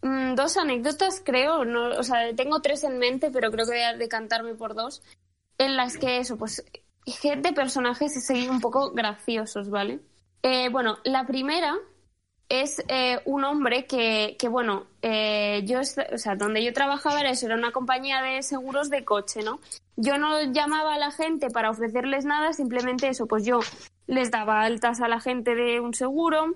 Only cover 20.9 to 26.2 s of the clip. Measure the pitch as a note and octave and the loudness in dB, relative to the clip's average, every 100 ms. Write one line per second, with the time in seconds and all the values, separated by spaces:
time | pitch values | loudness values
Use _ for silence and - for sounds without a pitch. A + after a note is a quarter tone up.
20.9 | D4 D4 D4 D#4+ D#4+ C4 A#3 A3 A3 A3+ | 0 -2 -2 -2 0 -2 0 0 0 -2
21.9 | A#3 B3+ C#4 C#4+ D4 D#4 D#4 C4 B3 B3 | -2 0 -2 0 0 0 0 -2 0 0
22.9 | B3+ C4+ C4 A3 A3 G#3+ A#3+ A3+ - - | 0 0 -2 0 0 2 2 0 -8 -20
23.9 | _ - C4 A#3+ A3+ G#3+ G#3+ A3 A3+ A#3+ | _ -2 0 0 0 2 2 2 2 0
24.9 | A#3 A#3 A#3 B3+ B3+ A#3 A#3 A#3+ A#3+ A#3+ | 0 0 0 0 -2 0 2 2 0 -2
25.9 | A3+ B3+ C#4+ | -2 -2 2